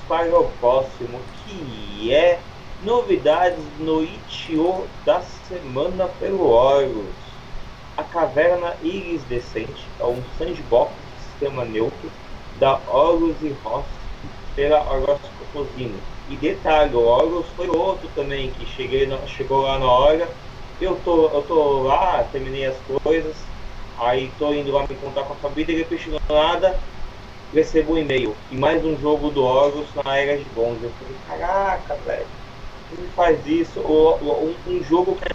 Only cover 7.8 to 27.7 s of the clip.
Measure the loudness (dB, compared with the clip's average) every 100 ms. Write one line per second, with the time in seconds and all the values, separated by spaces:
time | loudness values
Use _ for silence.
7.8 | -12 -10 -4 0 0 4 4 4 -2 -4
8.8 | -4 -4 -4 -6 -4 -6 -4 -8 -8 -10
9.8 | -12 -4 -2 -2 -6 -6 -4 -6 2 4
10.8 | 4 -2 -14 -14 -14 -6 -4 -4 -4 0
11.8 | -2 -4 -12 -12 -14 -14 -10 2 2 2
12.8 | 2 4 6 6 2 0 -4 -6 -6 -6
13.8 | -6 -8 -10 -10 -12 -10 -8 0 4 4
14.8 | 4 0 2 0 -2 -14 -10 -8 -8 -6
15.8 | -6 -6 -10 -10 -10 -2 -2 0 2 4
16.8 | 4 4 6 6 4 2 -4 -6 -2 0
17.8 | 0 -2 -4 -4 -4 -4 -4 -6 -10 -6
18.8 | -2 0 0 -2 -6 -6 0 2 2 2
19.8 | 4 6 6 4 0 -6 -14 -14 -14 -4
20.8 | -2 -2 2 4 6 2 2 2 4 4
21.8 | 4 4 4 2 0 -4 -6 -4 -4 -4
22.8 | -4 -2 2 0 0 -8 -10 -10 -10 -10
23.8 | -12 -2 0 0 -2 -2 0 0 2 0
24.8 | 0 -6 -6 -4 -6 -6 -4 -2 -2 -2
25.8 | -2 -4 -4 -4 2 4 4 4 2 2
26.8 | -4 -8 -8 -10 -16 -16 0 2 4